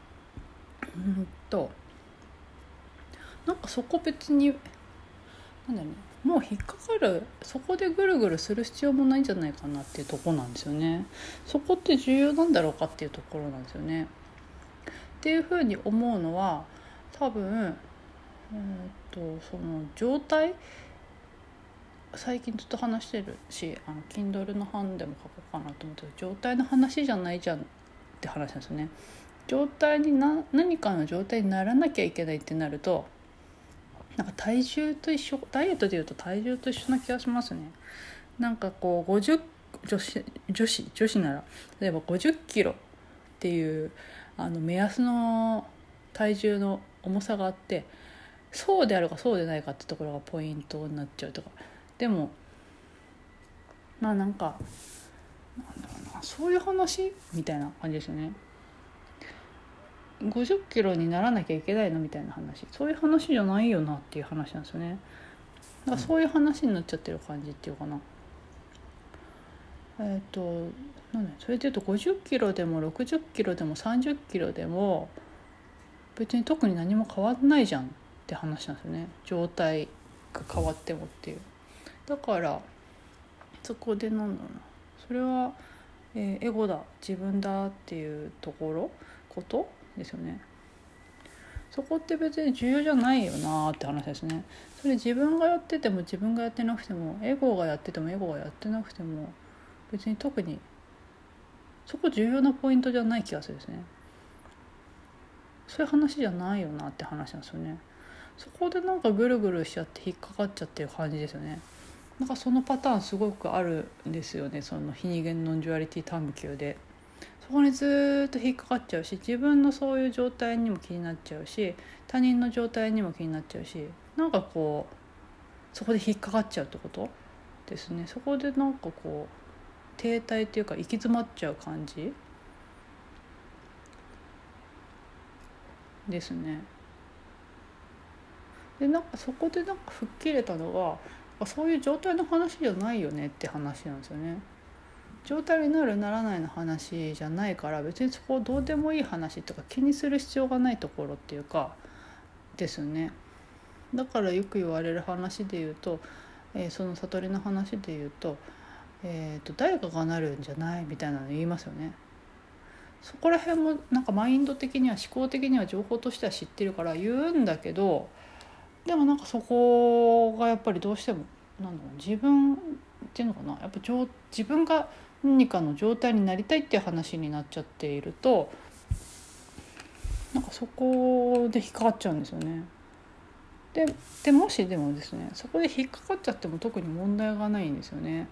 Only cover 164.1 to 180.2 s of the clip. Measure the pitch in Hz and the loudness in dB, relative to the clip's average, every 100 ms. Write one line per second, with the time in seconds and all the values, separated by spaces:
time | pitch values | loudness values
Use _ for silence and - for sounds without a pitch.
164.1 | 202 233 269 285 277 262 269 254 202 - | 2 4 4 4 0 -2 2 2 2 -4
165.1 | 254 262 269 269 262 185 190 202 233 247 | -2 -2 0 4 4 2 -2 -2 -2 -2
166.1 | - 202 - - - 196 190 165 160 202 | -4 -4 -4 -8 -4 -2 -2 -2 0 0
167.1 | 254 330 339 214 156 170 165 196 151 - | 2 2 4 4 2 -2 2 4 4 0
168.1 | - - - - - - - - 339 285 | -16 -20 -20 -20 -20 -20 -8 0 6 6
169.1 | 285 - 233 - 240 240 240 240 233 233 | 4 2 -4 2 6 8 8 8 8 8
170.1 | 233 226 220 233 226 226 175 202 208 - | 8 6 4 2 2 0 0 0 -2 -2
171.1 | 175 147 - - - 190 165 143 143 156 | -4 -6 -16 -20 -12 -10 -8 -12 -10 -4
172.1 | 214 269 277 277 277 339 - - - - | 2 6 8 8 4 -2 -10 -12 -16 -12
173.1 | - 233 196 139 - 190 196 190 247 254 | -2 -2 -2 -6 -8 -8 -8 -2 0 0
174.1 | - - - 214 311 320 320 294 - - | -6 -10 -4 2 4 6 4 2 -8 -20
175.1 | - 277 269 254 185 156 143 214 233 247 | 0 6 8 8 6 0 2 2 4 4
176.1 | 220 190 185 208 311 294 202 190 165 160 | 4 4 2 2 2 4 2 2 -2 -2
177.1 | 160 151 147 143 160 151 - 151 143 139 | -4 -4 -4 -6 -8 -10 -6 -4 -4 -6
178.1 | - 254 214 143 - - - - - - | 0 4 4 4 -6 -18 -12 -6 -4 -6
179.1 | - - - - - - - - - - | -18 -18 -20 -20 -20 -20 -20 -20 -8 -4
180.1 | - | -4